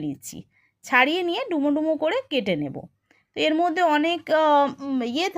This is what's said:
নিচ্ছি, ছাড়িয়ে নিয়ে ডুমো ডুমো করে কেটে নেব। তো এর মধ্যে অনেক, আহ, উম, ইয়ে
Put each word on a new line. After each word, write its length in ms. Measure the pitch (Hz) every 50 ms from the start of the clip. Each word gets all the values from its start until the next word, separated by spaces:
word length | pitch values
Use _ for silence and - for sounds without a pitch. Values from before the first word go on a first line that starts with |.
| 151
নিচ্ছি, 320 | 151 135 - - - - - - _ _ _ _ _ _ _ -
ছাড়িয়ে 380 | - 269 247 254 277 311 370 359 349
নিয়ে 120 | 339 415 539 494
ডুমো 200 | 359 302 277 294 285
ডুমো 180 | 311 311 320 320 294 311
করে 140 | 311 381 508 508 - 302
কেটে 220 | 262 208 202 180 147 147
নেব। 140 | 139 139 147 - - _ _ _ _ _ _ _ _ -
তো 60 | - 294
এর 80 | 311 311 311
মধ্যে 220 | 339 349 311 359 359 330 302
অনেক, 240 | 294 294 330 349 330 330 - 320 311
আহ, 260 | 311 302 294 285 285 269 - - 277
উম, 160 | 277 269 262 240 233 240
ইয়ে 140 | 294 349 392 381